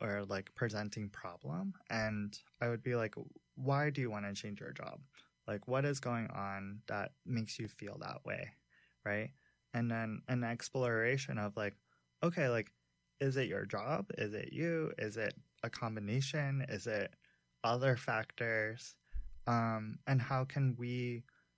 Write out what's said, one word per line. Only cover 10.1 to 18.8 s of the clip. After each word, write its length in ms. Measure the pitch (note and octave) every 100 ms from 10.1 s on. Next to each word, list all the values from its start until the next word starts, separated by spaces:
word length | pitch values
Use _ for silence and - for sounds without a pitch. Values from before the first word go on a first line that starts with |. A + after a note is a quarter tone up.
| G#2+ -
an 160 | B2+
exploration 920 | A#2 A#2 - C3+ B2 A2+ A#2 C3+ C3+ B2+
of, 180 | G#2 G#2+
like, 200 | G#2 - _ _ _ -
okay, 260 | E3+ E3+ C3+
like, 240 | A#2 G#2+ _ _ _ _ -
is 160 | C3+ C3
it 120 | A#2
your 180 | G2 G2+
job? 440 | G#2 A#2 E3+ G3+ -
Is 160 | G#2+
it 180 | G#2+ -
you? 400 | - E3 E3 D#3 -
Is 180 | G#2+ A2
it 180 | G#2 - - _
a 60 | A#2
combination? 920 | - A#2 A2 G2+ B2+ C3+ D#3 C#3 C3+ -
Is 180 | G#2 B2
it 280 | G#2+ F#2+ - _ _ _ _
other 320 | A2+ B2 C3+ B2
factors? 1000 | - A2 A2 - A#2 A2 G#2+ A2+